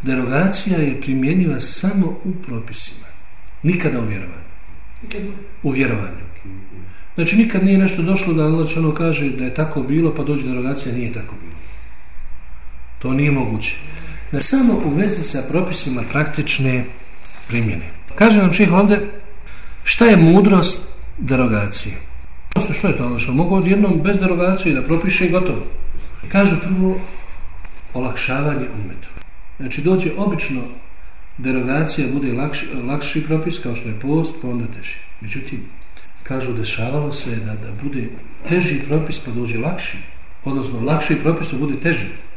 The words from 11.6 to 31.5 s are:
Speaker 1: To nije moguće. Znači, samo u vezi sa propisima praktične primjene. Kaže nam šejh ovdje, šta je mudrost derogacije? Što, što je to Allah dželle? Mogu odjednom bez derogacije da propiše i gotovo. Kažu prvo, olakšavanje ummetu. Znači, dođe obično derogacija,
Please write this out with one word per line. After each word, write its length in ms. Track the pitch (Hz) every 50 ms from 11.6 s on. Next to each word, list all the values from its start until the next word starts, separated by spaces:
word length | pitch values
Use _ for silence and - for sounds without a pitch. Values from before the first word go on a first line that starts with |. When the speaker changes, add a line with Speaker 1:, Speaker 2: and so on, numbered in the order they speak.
| - - - - - - - - - - - - - - - - - - - - - - - - - - - -
Speaker 1:
To 140 | - 127
nije 180 | 131 139 147 147
moguće. 460 | 139 135 123 104 110 104 - - - - - - - - - - - - - -
Znači, 160 | - 139 -
samo 340 | - 262 269 254 233 202 - -
u 100 | 156 139
vezi 300 | 160 208 202 - 175 156
sa 180 | - - 135 - -
propisima 540 | 147 - 151 - 170 - - 139 127 120 107 -
praktične 720 | - 143 151 143 - - 147 - - - 131 131 127 127 110 - - - - - - - - - - - - -
primjene. 400 | 117 120 113 107 90 82 85 - - - - - -
Kaže 280 | - 202 226 214 208
nam 100 | 190 180
šejh 200 | 160 - 208 175
ovdje, 360 | 170 190 208 196 208 202 - - - - - - - - - - - - - - - - -
šta 200 | - - - 233
je 120 | 233 208
mudrost 640 | 175 160 160 175 196 196 208 196 185 - - - - - - - - - - - -
derogacije? 760 | - 123 135 127 127 117 110 104 101 98 98 - - 104 92 - - - - - - - - - - -
Što, 220 | - - 196 214
što 160 | 151 - - 190
je 80 | 127
to 80 | - 123
Allah 160 | 123 123 113
dželle? 160 | - 147 123
Mogu 200 | 139 175 180 190
odjednom 440 | 190 165 175 196 208 208 190 175 156
bez 160 | 147 196 202 196
derogacije 560 | 185 180 175 170 175 185 190 - - 170 143
da 80 | 131
propiše 440 | - - 165 165 - 190 185 - 185
i 40 | 170
gotovo. 360 | 170 185 180 - 117 104 95 - - - - - - - - - - - - -
Kažu 280 | - 196 202 190 170 156
prvo, 400 | 160 175 190 185 185 185 190 185 - - - - - - - - - - - - - - - - - - -
olakšavanje 720 | 127 127 123 120 - - - 127 135 143 151 143 127 123 - 107
ummetu. 340 | 107 98 92 92 - - - - - - - - - - - - -
Znači, 240 | 139 123 - -
dođe 280 | 143 175 190 180 - 165 -
obično 440 | - 202 196 175 156 - - 262 254 - - - - - - - - - - - - - - - -
derogacija, 720 | 123 131